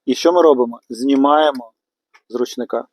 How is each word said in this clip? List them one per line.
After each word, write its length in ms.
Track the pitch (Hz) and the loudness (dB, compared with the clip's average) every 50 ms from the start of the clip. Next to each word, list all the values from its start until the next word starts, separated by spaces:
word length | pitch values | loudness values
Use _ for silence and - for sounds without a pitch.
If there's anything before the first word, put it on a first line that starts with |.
| _ | _
І 100 | 135 127 | -6 -4
що 180 | - - 165 180 | 0 0 2 2
ми 80 | 175 | 4
робимо? 380 | 165 156 139 123 123 117 117 - _ - | 4 4 4 2 0 -2 -6 -10 _ -16
Знімаємо 840 | 120 110 127 139 139 135 135 143 147 151 156 151 135 123 117 113 _ _ _ _ _ _ _ _ _ _ _ _ | -12 -6 -4 -2 0 2 2 2 2 2 2 0 -2 -4 -10 -18 _ _ _ _ _ _ _ _ _ _ _ _
з 60 | 113 | -6
ручника. 500 | 120 123 - - 123 117 - - 117 123 - | -6 -6 -6 -6 -10 -10 -8 -8 -8 -8 -10